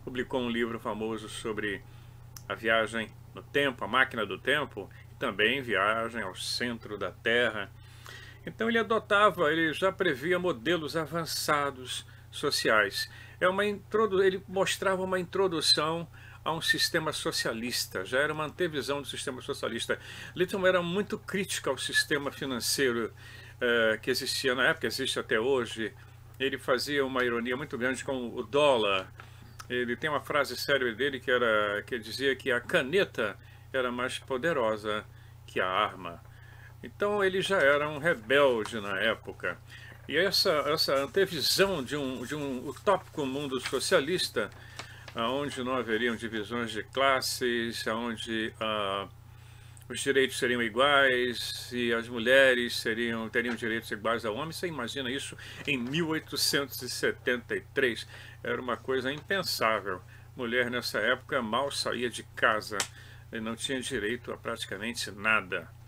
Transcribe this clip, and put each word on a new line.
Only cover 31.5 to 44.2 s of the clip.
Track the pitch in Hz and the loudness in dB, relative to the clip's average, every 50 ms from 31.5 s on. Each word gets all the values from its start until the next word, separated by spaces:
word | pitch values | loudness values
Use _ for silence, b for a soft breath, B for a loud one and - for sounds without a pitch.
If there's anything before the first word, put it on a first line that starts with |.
| 110 107 104 104 104 104 - | 4 4 2 2 0 -2 -4
que | - 135 120 | -4 -8 -8
dizia | 110 117 104 120 135 139 131 | -6 -8 -6 0 0 0 0
que | 127 - 139 | 0 0 0
a | 123 120 | 0 0
caneta | 120 - 180 170 139 127 160 202 180 - - - 117 101 95 B B B B B B B | 0 0 0 0 0 2 2 0 0 0 0 -2 -2 -2 -4 B B B B B B B
era | - 135 127 123 | -2 -2 -2 -2
mais | 120 123 123 127 123 - | -2 -2 -4 -4 -4 -8
poderosa | - - 135 123 123 170 165 139 117 110 110 107 107 107 104 107 - - B B B B B B - | -6 -4 -4 -2 0 0 0 2 2 2 0 -2 -2 -4 -4 -4 -6 -10 B B B B B B -20
que | - - 120 | -6 -2 0
a | 95 | 0
arma. | 92 92 98 107 - - 95 90 85 85 - - B B B B B B B B B B B | 2 4 2 2 2 0 -8 -10 -10 -12 -12 -16 B B B B B B B B B B B
Então | - - - - 208 208 208 208 196 | -16 -16 -4 -2 0 0 2 2 2
ele | 190 180 196 | 2 2 0
já | 175 - 196 190 | 0 2 4 6
era | 143 139 147 143 147 151 | 6 6 6 6 2 -2
um | 156 | -4
rebelde | 143 139 170 165 123 107 110 135 143 147 135 123 113 107 107 117 113 | 0 0 0 0 0 2 4 6 8 8 6 6 4 0 -2 -6 -6
na | 101 101 98 95 | -4 -2 -2 2
época. | 104 113 104 - - - 92 - - 92 87 - B B B B B B B B B - | 2 2 0 0 -6 -12 -10 -4 -4 -4 -4 -6 B B B B B B B B B -2
E | 139 | 0
essa, | 156 185 196 - - - 196 160 151 131 143 | 2 2 4 2 4 4 4 4 4 2 2
essa | 156 156 - - 143 | 2 2 2 2 2
antevisão | 135 139 139 - 196 190 - 175 - - - - - 190 196 190 151 127 | 2 0 2 2 2 2 2 2 0 2 2 4 4 4 4 4 -2 -2
de | 117 143 | -4 -4
um, | 151 139 131 131 113 123 | -2 -2 -4 -4 -6 -6
de | 120 147 | -6 -6
um | 151 143 139 131 123 - | -4 -4 -4 -4 -6 -6
utópico | - - - - 208 190 180 - - - 160 143 | -8 -10 0 2 2 2 2 0 -8 -6 -4 -4
mundo | 131 131 143 147 139 127 123 | -2 -2 -4 -4 -2 -4 -4
socialista, | - - - 127 - - 190 165 139 147 185 170 | -4 -2 -2 -2 2 4 4 4 4 2 0 -2